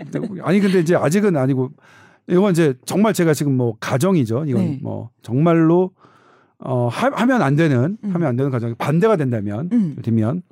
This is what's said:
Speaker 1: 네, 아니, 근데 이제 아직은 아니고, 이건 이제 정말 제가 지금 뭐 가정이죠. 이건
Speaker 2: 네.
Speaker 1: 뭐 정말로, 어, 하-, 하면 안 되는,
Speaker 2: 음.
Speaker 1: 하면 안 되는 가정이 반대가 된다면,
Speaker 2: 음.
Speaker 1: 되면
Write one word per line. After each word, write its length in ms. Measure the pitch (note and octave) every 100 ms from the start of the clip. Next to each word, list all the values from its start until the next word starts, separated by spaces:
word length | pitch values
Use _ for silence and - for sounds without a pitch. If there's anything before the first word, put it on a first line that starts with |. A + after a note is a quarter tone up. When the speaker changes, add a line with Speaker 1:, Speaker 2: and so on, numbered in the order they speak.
| D3+
Speaker 1:
네, 280 | D3 - F#3
아니, 180 | C#3 G3+
근데 200 | G3 F#3
이제 160 | D#3+ E3
아직은 400 | B2+ F#3+ G#3 D#3+
아니고, 340 | C3 C3 C3 - _ - - _ -
이건 240 | F3+ G#3
이제 220 | E3 D#3+ B2+
정말 300 | - E3+ G#3+
제가 180 | F#3 E3+
지금 220 | D3+ D3 B2+
뭐 200 | A#2+ G#2+
가정이죠. 640 | - C3 F3+ F3+ A2 A2+ D#3
이건 160 | A#2+
Speaker 2:
네. 140 | E3+ C3+
Speaker 1:
뭐 280 | A2 G#2 A2 -
정말로, 680 | - B2 E3+ E3 D#3+ F3 F#3 - _ _ _ _ _ _
어, 300 | - B2+ A#2+
하-, 220 | A#2 B3
하면 280 | C#4 A#3 B3+
안 120 | C#3 D3
되는, 400 | E3 C3 D3 G#3+
Speaker 2:
음. 120 | G#3
Speaker 1:
하면 140 | E3+ D#3+
안 80 | A#2+
되는 140 | C#3
가정이 240 | B2+ A#2
반대가 420 | A#2+ - D#3+ A3+ G3
된다면, 520 | C3 A#2 G2+ G#2 F3
Speaker 2:
음. 240 | A#3+ F3+ B2+
Speaker 1:
되면 400 | A#2 A2+ A2 F3 -